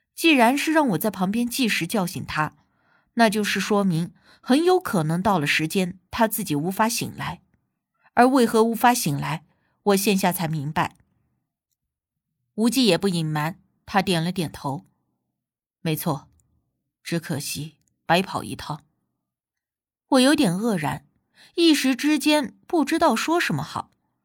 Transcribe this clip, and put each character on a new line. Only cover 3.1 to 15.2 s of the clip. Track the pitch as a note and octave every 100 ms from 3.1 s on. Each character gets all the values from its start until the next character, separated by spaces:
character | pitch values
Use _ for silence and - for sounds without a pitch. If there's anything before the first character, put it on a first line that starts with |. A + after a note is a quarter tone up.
那 | - A3+
就 | G#3+
是 | G3+ G3+
说 | F#3+ G#3
明 | G3 D#3+ E3+ - _ _
很 | - C4+
有 | F4 F#4
可 | - F#3+
能 | D3+ E3+
到 | G#3 F#3
了 | C#3+
时 | - D#3+
间 | G3 F3+ - _
他 | - A3
自 | A3
己 | G3+ D3
无 | E3
法 | F#3+ A3
醒 | A3+ B2 -
来， | C#3 E3+ _ _ _ _ _ _ _
而 | - B3+
为 | C4+ A#3
何 | A#3
无 | A3+ A3+
法 | A#3+
醒 | A#3+ D#3+ C#3+
来， | D3 D#3 - _ _ _
我 | G3+ G3
现 | G#3+ G3
下 | F#3+
才 | F3 E3
明 | D#3+ C#3
白。 | E3 - _ _ _ _ _ _ _ _ _ _ _ _ _ _ _ _ -
无 | A#3
忌 | B3+ A#3
也 | E3
不 | G3+
隐 | F3 D#3
瞒， | D3+ D#3 - _ _ -
他 | G3+
点 | F#3+ E3+
了 | E3
点 | F#3 D3
头。 | - C#3+ D3 - _ _ _